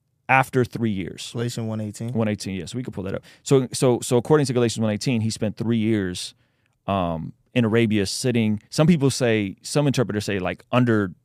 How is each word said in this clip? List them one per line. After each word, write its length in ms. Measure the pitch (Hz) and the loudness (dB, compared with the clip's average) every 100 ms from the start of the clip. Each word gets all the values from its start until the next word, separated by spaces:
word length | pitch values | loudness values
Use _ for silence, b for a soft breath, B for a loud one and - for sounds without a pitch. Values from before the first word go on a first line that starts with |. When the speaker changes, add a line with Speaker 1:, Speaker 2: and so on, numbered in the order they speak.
| _ _ - | _ _ 2
Speaker 1:
"After 340 | 131 135 131 | 2 2 0
three 260 | 120 - 113 | -2 -2 -4
years." 380 | 95 85 - - | -2 -6 -10 -12
Speaker 2:
Galatians 360 | 120 120 120 113 | -8 -6 -6 -6
one 120 | 110 | -6
eighteen. 320 | 107 104 117 | -8 -8 -6
Speaker 1:
One 120 | 120 110 | -2 -2
eighteen, 280 | 104 104 95 | -2 -6 -8
yes, 180 | 80 | -8
we 80 | 120 | -10
could 120 | 131 | -10
pull 100 | - | -10
that 100 | 95 | -8
up. 80 | 98 B B | -8 B B
So, 260 | - 139 123 | 4 4 4
so, 260 | - 135 120 | 0 2 2
so 160 | - 123 | 2 0
according 300 | - 156 131 | 4 2 4
to 80 | |
Galatians 260 | 117 120 110 | 2 0 0
one 80 | 110 | -2
eighteen, 300 | 104 - 120 | -2 -2 -2
he 80 | 110 | -2
spent 300 | - 110 - | -4 -6 -4
three 180 | 107 117 | -2 0
years, 580 | 107 110 95 90 - - _ _ _ _ - | 0 0 -2 -6 -12 -16 _ _ _ _ -4
um, 480 | 98 87 82 87 - _ | -2 -2 -4 -8 -14 _
in 120 | 127 113 | 0 4
Arabia 400 | 113 117 107 95 | 4 4 2 0
sitting. 560 | - 131 120 107 107 - | -2 0 2 2 0 -4
Some 160 | - 160 | 2 4
people 240 | 170 135 | 4 2
say, 460 | - 123 110 98 - | 2 2 2 0 -6
some 260 | - 147 147 | -4 0 2
interpreters 380 | 131 107 101 | 2 0 -2
say, 140 | 101 101 | -2 -2
like, 260 | 90 87 _ | -4 -6 _
under, 400 | 120 123 110 98 - | 2 4 4 2 -4